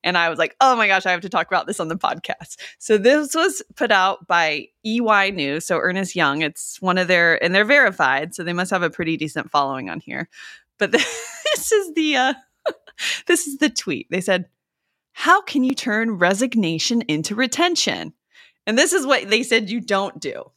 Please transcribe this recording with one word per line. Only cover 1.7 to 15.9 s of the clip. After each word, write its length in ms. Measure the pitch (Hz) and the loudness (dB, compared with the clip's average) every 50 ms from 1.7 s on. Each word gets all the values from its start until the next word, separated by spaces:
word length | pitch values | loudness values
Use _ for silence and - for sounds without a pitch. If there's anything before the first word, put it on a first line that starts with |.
| 170 - | -6 -4
on 80 | 175 160 | -4 -4
the 80 | 165 | -4
podcast." 600 | - - - - 170 - - - _ 160 - - - - - - _ | -2 -2 -2 -2 -4 -8 -10 -10 _ -10 -20 -18 -18 -18 -20 -18 _
So 180 | - - 220 208 | 0 2 2 4
this 360 | 196 247 285 302 302 277 - | 6 6 4 4 2 -2 0
was 280 | 320 330 381 - - - _ - | 0 0 0 -2 -4 -12 _ -4
put 140 | - 285 233 | -4 0 2
out 360 | - 190 185 190 196 - 170 | 4 4 4 2 0 -4 -4
by 420 | - 185 175 165 156 147 151 - _ _ _ - | 0 0 2 2 0 -2 -4 -8 _ _ _ -6
E 160 | 220 220 240 | -4 -2 0
Y 300 | 240 214 214 202 196 196 | 2 4 4 4 4 2
News, 360 | 202 180 143 139 143 165 - | 0 -2 -2 -2 -2 -4 -2
so 120 | - 180 160 | -2 -2 0
Ernest 360 | - 185 180 190 190 180 - | 0 0 0 -2 -4 -4 0
Young. 260 | 175 160 139 139 156 | 0 0 2 2 0
It's 380 | 160 147 - - - - - - | -2 -4 -4 -8 -14 -14 -12 -4
one 160 | 190 185 180 185 | -2 0 0 0
of 100 | 180 170 | 2 4
their, 340 | 185 170 170 170 165 - | 4 4 4 4 4 2
and 120 | - 175 185 | 0 2 2
they're 100 | 196 214 | 2 4
verified, 720 | 214 285 294 254 202 190 - 156 131 135 139 156 170 - | 4 4 4 4 2 2 2 0 2 2 0 -4 -6 -10
so 80 | - | -10
they 100 | 170 175 | -6 -4
must 180 | 175 175 185 185 | -4 -4 -2 -2
have 120 | 202 185 | 0 0
a 80 | 175 160 | 0 -2
pretty 260 | 160 - 175 160 160 | -2 -4 -4 -4 -2
decent 340 | 147 156 151 - 147 - - | -4 -4 -6 -6 -8 -8 0
following 380 | - 147 139 135 135 131 113 92 | 0 0 0 0 -4 -6 -8 -8
on 100 | 82 165 | -10 -10
here. 280 | - - - - 170 _ _ - - - - - _ _ _ _ | -10 -10 -10 -10 -10 _ _ -20 -20 -20 -20 -20 _ _ _ _
But 140 | 208 - | -2 0
<laughs> 0 | |
this 800 | - 330 - 494 466 453 - - - 679 - 605 605 453 - - | 2 0 0 -2 -6 -10 -12 -14 -16 -6 -4 -2 -2 -2 0 2
is 220 | 440 415 392 339 302 | 2 2 2 0 -2
the, 220 | 330 311 302 294 | -2 0 2 2
uh, 180 | 254 254 262 269 - _ _ _ _ _ | 2 2 0 0 -4 _ _ _ _ _
<laughs> 60 | - - _ _ - _ - - - - - - | -8 -8 _ _ -20 _ -8 -6 -6 -6 -4 0
this 200 | - 349 - - | 0 0 0 0
is 120 | 294 277 269 | -6 -2 0
the 120 | 302 277 | -2 0
tweet. 380 | - - - 196 147 110 - _ | 0 -4 -6 -4 -6 -6 -6 _
They 100 | 175 185 | -6 -4
said, 240 | 180 - 185 180 180 _ _ _ _ _ _ _ _ _ _ _ _ _ | 0 0 0 0 -2 _ _ _ _ _ _ _ _ _ _ _ _ _
"How 280 | _ - - 330 359 415 | _ -2 4 4 4 4
can 220 | 392 - - 262 254 | 4 -2 -2 0 0
you 100 | 254 277 | 0 -2
turn 380 | - - 254 | -4 -4 -2